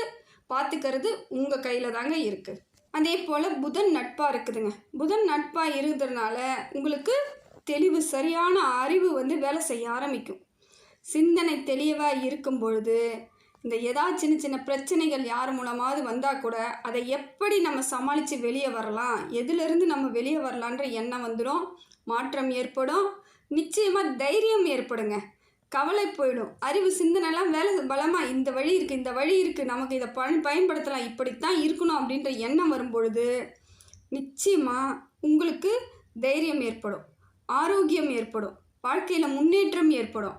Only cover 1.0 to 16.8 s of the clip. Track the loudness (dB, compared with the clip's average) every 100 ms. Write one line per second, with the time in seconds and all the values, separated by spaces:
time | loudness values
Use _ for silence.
1 | -2 -2 -4 -2 0 0 -2 -2 -2 -4
2 | -2 0 -2 -4 -10 -16 -18 _ _ 0
3 | 2 0 0 0 0 -2 -2 2 4 2
4 | 0 0 0 0 -4 -4 -4 -6 _ -4
5 | 0 2 4 2 0 -2 0 0 -2 0
6 | -2 -2 -4 -2 -4 -4 -6 -4 -2 -2
7 | 0 0 0 -8 -20 -12 -4 2 4 4
8 | 0 0 0 2 4 4 2 0 2 2
9 | 4 2 0 0 0 -2 -2 -4 -4 -4
10 | -4 -6 -8 -14 _ _ _ _ _ _
11 | -4 2 4 4 2 0 -2 0 0 2
12 | 0 0 -2 -4 -2 -2 0 0 2 2
13 | 0 -4 -12 _ _ _ -6 -2 -2 0
14 | 0 2 2 2 0 -4 -2 -4 0 0
15 | 2 0 -2 -2 -2 -4 -4 -4 -2 -2
16 | -2 -2 -2 -2 -4 -4 -6 -6